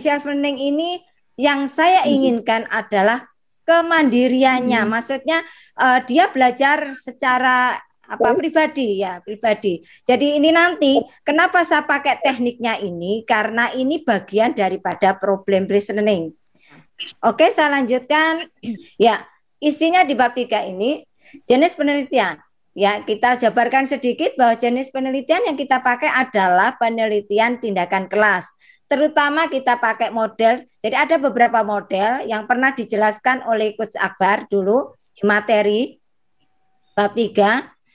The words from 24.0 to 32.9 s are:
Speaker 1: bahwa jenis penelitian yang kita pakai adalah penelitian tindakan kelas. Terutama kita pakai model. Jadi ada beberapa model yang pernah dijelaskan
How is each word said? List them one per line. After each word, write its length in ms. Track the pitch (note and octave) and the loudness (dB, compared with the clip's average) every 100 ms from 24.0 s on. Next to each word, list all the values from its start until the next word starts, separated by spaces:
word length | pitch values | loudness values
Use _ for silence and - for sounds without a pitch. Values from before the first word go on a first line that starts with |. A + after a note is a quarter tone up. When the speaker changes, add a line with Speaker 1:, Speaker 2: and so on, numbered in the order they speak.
| B3 A#3+ D#4+ | -4 -2 -2
Speaker 1:
bahwa 240 | - A#3+ A#3 | 2 2 2
jenis 320 | A#3+ B3 C4+ | 0 -2 -4
penelitian 520 | C4 C4 C4+ B3+ F4 A4 | -6 -4 -4 -2 -2 -2
yang 100 | C4+ | -4
kita 200 | C4 B3+ | -2 0
pakai 320 | B3+ B3 D4+ | 0 0 0
adalah 640 | B3+ B3+ G3+ F#3 F3+ A#3 C4 | -2 0 0 2 4 2 0
penelitian 840 | A#3 A3+ A3 G#3 G3+ G#3 A#3 A#3+ | -2 0 -2 -2 -2 0 0 -2
tindakan 480 | A3+ F#3+ F3 F#3+ F#3 | -4 -4 -2 -4 -2
kelas. 400 | G#3 G#3+ F#3 - _ _ _ - | 0 2 0 -4 _ _ _ -4
Terutama 560 | C#4 D4+ D4+ C#4+ D4+ E4 | 0 0 2 0 0 -2
kita 320 | C4 B3+ A#3+ | -2 -2 0
pakai 320 | A3+ A3 A3+ | -2 -2 -4
model. 560 | A3+ A3 A3+ A3+ B3+ - _ | -4 -4 0 0 0 -6 _
Jadi 140 | A3 B3+ | -4 -2
ada 180 | D4+ E4 | 0 0
beberapa 440 | C4+ A#3+ A#3+ A3+ | 0 2 2 2
model 640 | G#3+ G3+ G3 F#3+ G#3+ C4 - | 0 -4 -4 -2 0 -2 -4
yang 240 | G#3+ G#3 | -4 -2
pernah 240 | B3 C4+ | 0 0
dijelaskan 720 | C4 G#3 | -2 -4